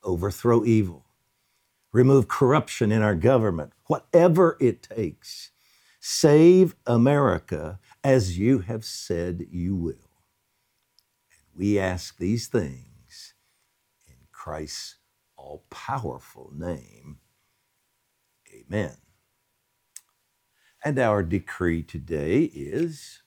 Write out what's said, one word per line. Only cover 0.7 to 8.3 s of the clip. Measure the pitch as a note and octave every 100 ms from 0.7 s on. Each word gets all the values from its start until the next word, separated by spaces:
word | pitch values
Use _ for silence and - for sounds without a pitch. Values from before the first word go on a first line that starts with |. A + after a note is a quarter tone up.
| A2+ G2 D2+ _ _ _ _ _ _ _ _ _
Remove | G#2+ B2+ C#3 A#2
corruption | - C3 D3 - - G#2+
in | A2
our | G#2+ F#2
government, | F#2+ C3 A2 E2+ D2 _ _
whatever | D3+ _ F3 F3 E3 E3+ -
it | C3 G2+
takes. | - A2+ F#2+ - - - - _ _ _ _ _
Save | - - D#3 D3 E3 F#3 F#3 - -
America | A#2+ B2 C#3+ C3+ F2 - D2+ D#2 F#2+ _ _
as | C#3 C3 F#2